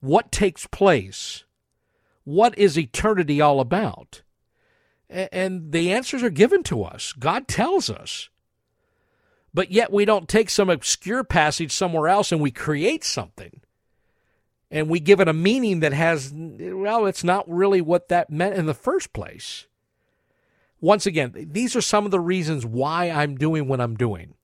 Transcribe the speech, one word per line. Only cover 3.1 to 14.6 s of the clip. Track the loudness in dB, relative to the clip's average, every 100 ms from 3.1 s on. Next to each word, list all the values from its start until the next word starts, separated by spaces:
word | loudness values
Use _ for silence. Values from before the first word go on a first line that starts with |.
| 0 0 4
all | 4 4
about? | 2 0 -2 -6 -18 -20 _ _ _ _ _ _ _ _ _
A-, | -8 -6
and | -4 -4 -4 -4
the | -2 0
answers | 0 -2 -2
are | -2
given | 4 4 4
to | 0 -4
us. | -6 -8 -12
God | -4 -2 -2 -4
tells | -2 2 2 -2
us. | -8 -10 -14 -14 _ _ _ _ _ _ _ _ _ _ _ _
But | -6 0
yet | 2 2
we | 2
don't | 4 2 2
take | 0 2
some | 2 2
obscure | 2 0 -6 -4 -4
passage | 0 2 2 0 -6
somewhere | -4 -2 0 2
else | 2 2
and | 0
we | -2
create | -4 -4 0 0 -2
something. | -4 -8 -10 -14 -20 -20 _ _ _ _ _ _ _ _ _ _